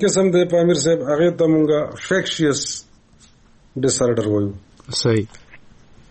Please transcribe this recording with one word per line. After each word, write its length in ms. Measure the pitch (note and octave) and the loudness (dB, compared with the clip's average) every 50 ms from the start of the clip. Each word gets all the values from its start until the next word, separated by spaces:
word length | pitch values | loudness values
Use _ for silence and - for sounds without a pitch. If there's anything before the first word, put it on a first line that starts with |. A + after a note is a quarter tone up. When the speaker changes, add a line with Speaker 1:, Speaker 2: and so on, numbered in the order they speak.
Speaker 1:
قسم 300 | G#3+ G3 - F#3 F#3+ F#3+ | 0 0 2 2 2 2
دی، 140 | E3+ F3+ F3+ | 2 2 2
پامیر 280 | F3 E3+ F3 E3+ F3 F3 | 2 2 2 2 2 2
صاحب، 260 | D3 C3 D#3+ E3+ D#3+ | 2 2 0 0 0
هغې 360 | - C#3 D3+ D3 E3+ F3 E3+ | 0 -2 0 2 2 2 2
ته 100 | E3+ E3 | 2 2
مونږ 500 | D#3 D#3+ D#3 D#3 D3+ D#3 D3 C#3+ - - - - - | 2 4 4 2 2 2 0 -2 -4 -8 -10 -4 -2
فیکشیس 720 | F3+ F#3+ - - - - D#3+ D3 C3 - - - - - - _ _ _ _ _ _ _ - - _ _ _ _ _ _ _ _ - B2+ | -2 -2 -2 -4 -4 -2 0 0 0 -2 -4 -8 -10 -12 -16 _ _ _ _ _ _ _ -20 -20 _ _ _ _ _ _ _ _ -6 -2
ډیسارډر 480 | C3 C3 - - B2+ A#2+ A#2 A2+ G#2+ | -2 0 0 2 0 0 0 0 0
وایو. 240 | G#2 G#2 G#2 G2+ G2+ G2+ - - _ _ - - - | -2 0 -2 -2 -4 -6 -10 -18 _ _ -20 -16 -10
Speaker 2:
صحیح. 340 | A#2+ - - B2 A2+ A2 G#2 - - - - - - - - - - - - _ - - - - | -6 -2 0 0 0 0 -2 -4 -10 -20 -20 -20 -20 -20 -20 -20 -20 -20 -20 _ -20 -20 -20 -20